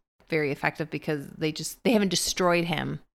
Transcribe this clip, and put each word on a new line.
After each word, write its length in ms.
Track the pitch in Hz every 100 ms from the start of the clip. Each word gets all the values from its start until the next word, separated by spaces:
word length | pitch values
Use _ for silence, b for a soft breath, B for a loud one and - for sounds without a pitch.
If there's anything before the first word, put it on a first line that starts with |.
| _ _ -
very 220 | 156 147
effective 380 | 143 156 - 156
because 360 | 147 - 151 139
they 220 | - 160
just, 260 | 156 160 -
they 80 | -
haven't 180 | 220 202
destroyed 560 | - - - 180 175 170
him, 340 | 147 131 151 -